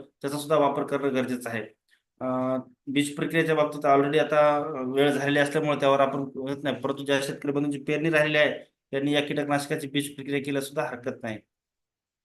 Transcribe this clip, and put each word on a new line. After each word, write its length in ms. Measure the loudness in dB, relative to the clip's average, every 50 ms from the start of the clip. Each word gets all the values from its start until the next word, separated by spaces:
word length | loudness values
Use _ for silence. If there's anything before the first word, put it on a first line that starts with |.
| -8 -16 _ _
त्याचा 140 | -8 -6 -6
सुद्धा 200 | -6 -2 0 2
वापर 260 | 4 4 4 2 0
करणं 320 | -4 -2 -2 -2 -2 0 0
गरजेचं 360 | 0 -2 -2 -4 -6 -6 -6
आहे. 120 | -6 -8 -8 -10 _ _ _ _ _ _ _ _ _ -8
अ, 360 | -6 -4 -2 -2 -2 -2 -2 -4 -4 -8 _ _ -8
बीज 300 | -4 0 0 0 0 -2
प्रक्रियेच्या 380 | -4 -4 0 0 0 2 2 2
बाबतीत 320 | 2 0 0 -2 0 2
already 340 | 4 4 4 4 4 4 2
आता 380 | 2 4 4 4 6 6 4 2 0 -4 -6 -6 -4
वेळ 240 | -2 2 4 4 4
झालेली 280 | 4 2 0 2 2 2
असल्यामुळे 420 | 2 2 0 0 0 0 0 2
त्यावर 200 | 4 4 6 6
आपण 240 | 4 2 2 -2 -6
बोलत 320 | -6 -8 -8 -6 -6 -6 -4
नाही, 140 | -4 -4 -4
परंतु 280 | -4 -4 -4 -4 -4 -2
ज्या 160 | 0 0 0
शेतकरी 300 | 0 -2 -6 -6 -4 -2
बंधूंची 260 | -2 -2 -2 -2 -4 -4
पेरणी 320 | -4 -4 -2 0 0 2
राहिलेली 280 | 2 2 2 4 4 4
आहे 140 | 4 2 2 -4 -10 _ _ _ _ -6
त्यांनी 220 | -4 -2 0 0
या 80 | 2 0
कीटकनाशकाची 640 | 0 0 -2 -2 -2 0 0 -2 -2 -2 -6 -6 -6
बीज 280 | -4 -4 -4 -4 -4 -6
प्रक्रिया 260 | -12 -8 -4 -4 -4
केल्यास 240 | -2 -2 -4 -4 -4
सुद्धा 180 | -4 -4 -6
हरकत 360 | -6 -4 -6 -8 -8 -8 -8 -8
नाही. 160 | -8 -8 -8 -10 -12 _ _ _ _ _ _ _ _ _ _ _ _ _ _ _ _